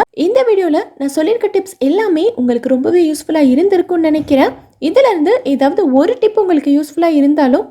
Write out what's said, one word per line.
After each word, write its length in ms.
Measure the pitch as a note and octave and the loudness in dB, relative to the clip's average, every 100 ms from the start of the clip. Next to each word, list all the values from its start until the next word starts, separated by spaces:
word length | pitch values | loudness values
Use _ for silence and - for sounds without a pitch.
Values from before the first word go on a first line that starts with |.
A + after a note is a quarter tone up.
| G#4+ | 0
இந்த 240 | - E4 C5 | -2 -2 0
வீடியோல 360 | B4 G4 F4 D4+ A4+ - | 0 0 0 -2 -4 -8
நான் 160 | C#4 D4 | -6 -2
சொல்லியிருக்க 320 | D#4 A#4 G4+ | -2 -2 -2
டிப்ஸ் 240 | F#4+ F#4+ - | -4 -6 -4
எல்லாமே 460 | C4+ F4+ A4 D#4 G#4 | -2 0 0 0 0
உங்களுக்கு 340 | A#4 B3 A#3+ B3+ | -2 -2 -2 -2
ரொம்பவே 320 | B3+ D4+ F4 D#4+ | -2 0 2 0
யூஸ்ஃபுல்லா 340 | D4+ - D#4 C#4 | -2 -4 0 2
இருந்திருக்கும்னு 560 | B3+ F#4+ F#4 F4 F4 D#4+ | 2 2 0 0 -2 0
நினைக்கிறேன். 420 | D4+ D4 C#4 F#4 C5 - _ | -2 0 0 0 -2 -16 _
இதுல 300 | D4 A4 C5 | -2 2 2
இருந்து 220 | F4+ D4+ B4 | 2 0 0
ஏதாவது 380 | - C4+ C#4 F#4 E4+ | -2 0 0 0 0
ஒரு 240 | B3+ F4+ B4 | 2 0 0
டிப் 200 | G#4+ G#4+ | 0 0
உங்களுக்கு 300 | F#4+ D#4 C#4+ | 0 0 0
யூஸ்ஃபுல்லா 400 | C#4+ D4 - E4+ D4+ | 0 -2 -2 0 2
இருந்தாலும் 440 | C#4 D4+ C4 D4 - | 2 2 2 0 -2